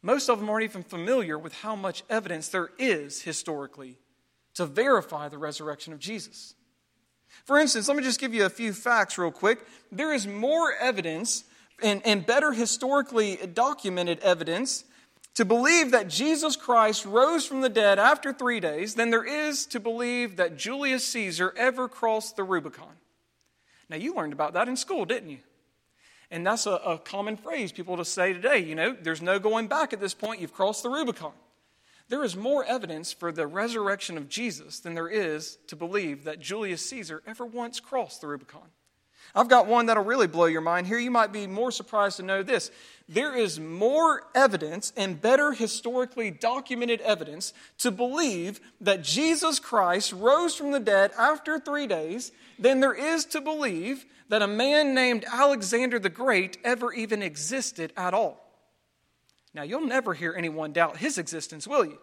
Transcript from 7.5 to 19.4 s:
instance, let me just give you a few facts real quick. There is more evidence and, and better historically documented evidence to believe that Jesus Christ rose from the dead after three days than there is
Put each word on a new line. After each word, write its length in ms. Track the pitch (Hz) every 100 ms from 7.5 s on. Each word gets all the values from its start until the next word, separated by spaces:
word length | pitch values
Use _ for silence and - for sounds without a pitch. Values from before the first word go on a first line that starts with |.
| 285
instance, 280 | 302 240 214
let 100 | 285
me 60 |
just 160 | 262 240
give 140 | 262
you 120 | 226 196
a 40 |
few 240 | 190 226
facts 440 | 196 240 233 190 -
real 140 | 175
quick. 340 | - 196 247 - - _
There 220 | 190 311
is 120 | 285 202
more 480 | 202 247 320 330
evidence 680 | - 247 208 165 160 233 - - _ _ _
and, 180 | 220 202 226
and 200 | 208 170
better 280 | 247 302
historically 840 | 233 233 - 262 285 277 233 208 190 185
documented 680 | 170 254 294 202 180 175 170
evidence 640 | 202 175 165 170 254 - - _ _ _ - -
to 100 | 208
believe 460 | 233 262 339 294
that 160 | 240 196
Jesus 480 | 151 285 311 311 -
Christ 500 | - 233 214 214 196
rose 400 | 214 277 330 -
from 160 | 269
the 80 | 262
dead 300 | 214 208 196
after 340 | 226 294 285
three 260 | 262 247 233
days 360 | 180 151 208 214
than 160 | 233
there 120 | 226
is 440 | - 294